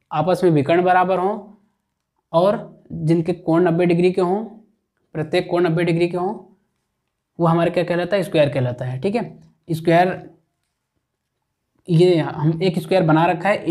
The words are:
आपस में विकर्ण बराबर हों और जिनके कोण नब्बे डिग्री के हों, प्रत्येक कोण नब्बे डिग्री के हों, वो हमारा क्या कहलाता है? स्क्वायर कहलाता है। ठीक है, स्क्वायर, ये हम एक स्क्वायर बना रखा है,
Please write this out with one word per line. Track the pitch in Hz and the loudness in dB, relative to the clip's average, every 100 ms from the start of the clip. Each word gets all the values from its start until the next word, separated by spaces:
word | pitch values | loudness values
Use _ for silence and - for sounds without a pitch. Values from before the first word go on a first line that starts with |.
| - | -8
आपस | 151 160 180 | -4 -2 2
में | 180 | 2
विकर्ण | 151 135 170 | 2 2 2
बराबर | 180 185 185 185 | 2 2 2 0
हों | 185 320 - - _ _ _ _ _ _ _ | -2 -4 -12 -20 _ _ _ _ _ _ _
और | 165 190 226 - - - | 0 2 0 -6 -20 -14
जिनके | 165 156 170 165 | -4 0 0 0
कोण | 175 - 165 | -4 0 2
नब्बे | 175 165 180 | 2 2 2
डिग्री | 170 180 | 2 0
के | 185 | 0
हों, | 180 202 226 - _ _ _ _ _ 160 | -2 -2 -6 -16 _ _ _ _ _ -10
प्रत्येक | 156 180 180 | -4 -4 -2
कोण | 175 175 | 0 0
नब्बे | 165 | 0
डिग्री | 170 165 175 | 0 0 -2
के | 180 | -2
हों, | 185 220 - _ _ _ _ _ _ _ _ - | -6 -8 -14 _ _ _ _ _ _ _ _ -2
वो | 165 | 2
हमारा | 165 170 | 2 2
क्या | 175 | 0
कहलाता | 170 175 175 202 | -2 -2 -2 -2
है? | |
स्क्वायर | 165 160 139 | 0 0 0
कहलाता | 135 123 120 127 | 0 -4 -4 -8
है। | 127 | -6
ठीक | 196 226 | -4 -4
है, | 160 - _ _ - | -6 -14 _ _ -10
स्क्वायर, | 160 175 170 185 - - _ _ _ _ _ _ _ _ _ _ _ _ _ _ _ - | -4 2 2 2 -2 -12 _ _ _ _ _ _ _ _ _ _ _ _ _ _ _ -2
ये | 160 180 170 | 2 4 2
हम | 139 - 156 165 | -2 -2 -2 0
एक | 190 180 | -2 -2
स्क्वायर | - 185 | -2 0
बना | 160 156 175 | 4 4 2
रखा | 165 190 | 0 -2
है, | 214 160 | -2 0